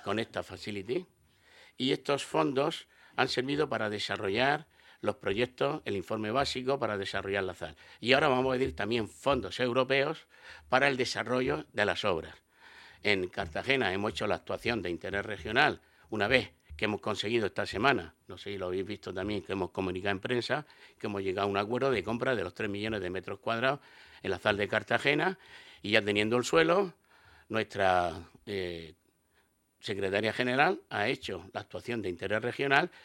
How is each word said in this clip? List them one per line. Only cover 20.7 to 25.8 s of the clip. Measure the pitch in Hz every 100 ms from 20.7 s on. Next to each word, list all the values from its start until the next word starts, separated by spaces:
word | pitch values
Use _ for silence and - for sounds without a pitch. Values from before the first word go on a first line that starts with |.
| - - -
que | 107
hemos | 101
llegado | 95 92 101
a |
un | 98
acuerdo | 104 120 135
de | 113
compra | 92 120 131
de | 117
los | 90
tres | - 107
millones | 101 110 107
de | 90
metros | 92 92 101
cuadrados | 110 117 131 143 - - - -
en | 98
la | 90
zal | 110 101
de | 98
Cartagena, | 110 104 117 139 147 175 190 - - - -